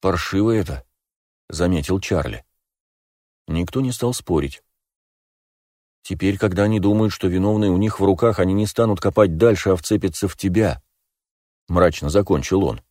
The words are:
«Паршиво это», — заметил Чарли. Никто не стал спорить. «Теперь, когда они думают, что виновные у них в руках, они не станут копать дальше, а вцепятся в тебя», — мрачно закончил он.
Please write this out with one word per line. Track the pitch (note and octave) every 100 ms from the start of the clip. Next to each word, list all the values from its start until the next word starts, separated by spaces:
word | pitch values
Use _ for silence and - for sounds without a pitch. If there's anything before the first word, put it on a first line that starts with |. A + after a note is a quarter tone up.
«Паршиво | F#2+ E2 - F#2+ G#2+
это», — | A2 F#2+ C2+ - _ _ _ _ _ _
заметил | D#2+ F2 F2 C#2+ F#2+
Чарли. | - F2+ C#2 A1 - _ _ _ _ _ _ _ _ _ -
Никто | D#2+ F2 B2+
не | C3+
стал | B2 A#2+
спорить. | B2 - E2+ C#2 - _ _ _ _ _ _ _ _ _ _ _ _ _ _
«Теперь, | - F2+ F#2+ G2+
когда | G#2+ F2+
они | G#2 A2
думают, | G2 G#2+ A2
что | - F#2+
виновные | F2+ G2+ G#2+ G#2
у | F2+
них | G#2+ G#2+
в |
руках, | G2 F#2 A#2 G#2+
они | F#2
не | F#2+ G#2
станут | - A#2 G2+
копать | G2+ F#2 G#2 D#2+
дальше, | A#2 G2+ -
а | F#2
вцепятся | - G#2 G2 - G2
в | -
тебя», — | G2 F2+ G#2+ C#2 _ _ _ _ _ _ _ _ _
мрачно | F2+ F2 D#2 C#2+
закончил | E2+ F#2+ D2+ C2+ F#2
он. | F2 A1+ _